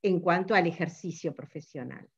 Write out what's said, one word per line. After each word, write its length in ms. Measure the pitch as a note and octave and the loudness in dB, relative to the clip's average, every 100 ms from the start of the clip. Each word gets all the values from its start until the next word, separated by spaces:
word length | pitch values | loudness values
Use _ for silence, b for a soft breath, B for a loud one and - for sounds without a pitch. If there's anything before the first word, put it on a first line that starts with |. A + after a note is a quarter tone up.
en 180 | G3+ F#3 | 2 2
cuanto 340 | F3 F3 F#3 | 4 2 4
al 120 | G3+ E3+ | 4 4
ejercicio 640 | E3 D#3+ - F3+ D3+ E3+ | 0 -4 -4 -10 -6 -8
profesional 720 | - D3 D#3 C#3+ D3 B2 B2+ - | -8 -14 -16 -14 -12 -12 -14 -18